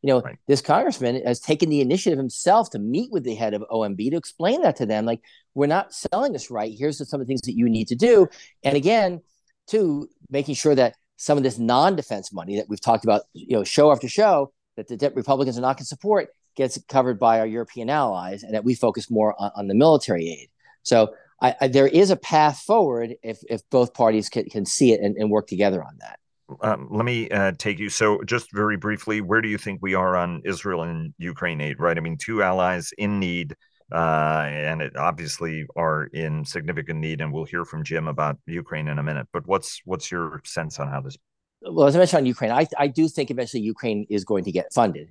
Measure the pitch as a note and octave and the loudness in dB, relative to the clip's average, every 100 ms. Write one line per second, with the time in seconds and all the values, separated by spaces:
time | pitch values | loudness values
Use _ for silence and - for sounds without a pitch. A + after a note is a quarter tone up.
0 | C#3 B2+ B2 - - C#3 - E3 C#4 - | 2 2 2 -10 0 2 4 2 2 0
1 | B2 B2+ B2 B2 - D3+ E3 D3 B2+ F#3 | -2 -2 -2 -2 0 0 2 2 2 2
2 | - C#3 C3 - E3+ G#3+ A3 G#2+ G#2+ C#3+ | 0 0 -2 -2 4 4 2 -4 -4 -4
3 | B3 F#3+ B2 A2 A2+ G#2 A2 A2+ G#2+ F#2+ | -2 -4 -4 -4 -2 -4 -4 -2 -2 -2
4 | A#2+ E3 - - E3+ B3+ C4 - A2 G#2+ | -4 -4 -6 -4 -2 2 0 0 -2 -2
5 | A2+ A#2 _ _ _ C3+ C#3+ F3 F#3+ - | -2 -4 _ _ _ -2 0 0 -2 -8
6 | - F#3+ C#4 D3+ - A#2+ A2 A2 D3 D3 | -4 -2 -2 -4 -8 -6 -6 -4 -6 -4
7 | C#3+ C#3+ B2 C3 B2 A#2 A#2+ A2 A2 B2 | -8 -6 -4 -4 -4 0 2 2 -2 0
8 | A#3 A3 C3+ - - _ C3+ C#3+ D#3+ A3+ | 6 8 6 2 -20 _ 0 2 4 4
9 | F#3+ F3 _ _ _ _ - A3 F3+ D3 | 2 -2 _ _ _ _ -2 0 2 0
10 | - _ - C#3 D3 C3+ D3+ C3+ A#2+ - | -6 _ -6 -4 -4 0 4 4 4 2
11 | _ _ - D3 C3 A2+ A#2 B2+ E3+ F#3+ | _ _ 0 2 2 0 2 4 4 2
12 | - G#2 - F#2+ E2+ G2+ - G#2 - A2+ | -4 -8 -8 -12 -6 -6 -6 -6 0 0
13 | A2+ G#2 - - - A#2 F#2+ - D3+ C3 | 2 0 0 -18 -4 -2 0 4 6 6
14 | B2 - G#3+ D#3 C#3 _ _ - G#2+ A#2+ | 0 2 4 4 0 _ _ -16 -12 -4
15 | C#3+ C3 A#2+ C3+ C3 A#2+ B2+ C#3 C3+ C#3+ | -2 -2 0 0 0 0 -2 -2 -6 -8
16 | G3+ G#3 - _ _ - C3 - - C3+ | 0 0 0 _ _ -4 -4 -4 -2 2
17 | B2+ G#2 A#2 A2+ A2 A2+ A2+ B2 A2+ D3+ | 2 2 4 4 2 -4 -8 -8 -2 0
18 | B2+ F#2 F2+ G2+ G#2 G#2+ A#2 B2 A#2 G#2+ | 0 -2 -6 -10 -6 -2 0 2 0 0
19 | - A2 G#2+ - G2+ G2+ G2 G#2 D#3+ D3 | -2 2 2 0 -6 -6 0 6 6 6
20 | - F2 E2 D#2+ - _ _ _ - A#2+ | 2 -2 -4 -8 -18 _ _ _ 2 4
21 | G#2+ - _ - B2+ - C3+ C3+ C3+ D#3+ | 4 0 _ 0 0 2 2 4 6 6
22 | G3 F3+ - D#3 D3+ C3+ - A3 D#3+ A#2+ | 4 2 2 4 4 2 0 2 2 0
23 | A2+ - A2+ A2 - A2+ - C3 B2 - | -6 -8 -12 -12 -8 -8 0 2 2 4
24 | A2+ A2 G#2 A#2+ - G#2+ F#2+ - B2+ G#2+ | 4 4 0 -4 -6 -6 -4 4 6 6
25 | G2+ - G#2+ G#2+ G#2 F2+ G2+ F#2 C2+ - | 2 0 0 0 0 0 2 0 -6 -16
26 | G#1+ G1+ _ _ _ C#2 A2 G2+ C2+ G#2+ | -20 -20 _ _ _ -6 -4 -4 -4 -4
27 | A#2+ A#2+ A2 G2+ G2 E2+ G#2+ F2+ G#2 - | -2 -2 -2 0 0 -2 -6 -6 -6 0
28 | G#2+ G#2 G#2 A#2+ - G2+ G#2+ G2+ G#2 G#2 | 2 2 0 -4 -4 -2 -2 -2 -4 -6
29 | - G#2+ F#2 A2 A2 G#2 - F#2+ F#2+ F#2 | -4 -4 0 0 0 -6 -8 -8 -2 0
30 | F#2 F2+ F2 E2+ - F2 G2+ F2 E2 E2 | 2 0 0 -4 -6 -6 -4 -4 -4 -6
31 | D#2+ D2 E2+ D2+ F2 D#2 D2 C2+ E2+ E2 | -8 -10 -12 -6 -6 -4 -6 -2 -2 0
32 | E2 D#2 - A2 F#2+ F#2 F2+ F2+ E2 - | -4 -8 -6 0 0 2 0 -2 -6 -6
33 | G#2 G2+ F#2 F2 D2+ - _ _ - E2 | -4 -2 -2 -4 -6 -12 _ _ -8 -2
34 | E2 D#2 D#2 D#2 D2+ D2 D2+ D#2+ D2 - | 0 2 0 0 -4 -6 -6 -6 -8 -4
35 | E2 D#2 D#2 - E2 D#2 D2+ - D#2+ D#2 | -4 -4 -8 -8 -8 -8 -10 -4 -2 -2
36 | D2 D#2 D#2+ D#2 D2 F2+ D#2 E2 D#2 D#2+ | -4 -6 -6 -6 -6 -8 -6 -8 -6 -6
37 | D#2 D#2 D#2 D2+ D#2 F2 E2 D#2 D2+ D#2+ | -6 -6 -6 -6 -6 -8 -8 -8 -6 -4
38 | D#2+ C#2+ D2+ D2 - E2+ D#2 D#2 D2+ D2 | -4 -4 -4 -4 -10 -12 -8 -8 -6 -6
39 | D2 D2 - F2 E2 F#2+ - - - F2+ | -6 -6 -8 -10 -2 -4 -4 -14 -10 -10
40 | - F2 D#2+ C#2+ - - D#2+ - C#2 C#2 | -6 -6 -8 -10 -12 -8 -8 -8 -8 -8
41 | C2+ - _ _ _ _ - C3 C#3 D#3+ | -10 -16 _ _ _ _ -6 4 4 6
42 | F3+ E3+ B2+ A#2 A2 B2 D#3+ - C#3+ B2+ | 4 4 2 0 0 0 0 0 -2 2
43 | D#3+ - C3+ B2 A#2+ A#2+ G#2+ A2 A#2+ G#2 | 0 0 -4 -4 -4 -4 -4 -4 -4 -4
44 | G#2 G#2 F#2 G2+ F2+ F2 - - A2 D2 | -2 -4 -2 -2 -2 -4 -2 2 2 0
45 | D2 | -12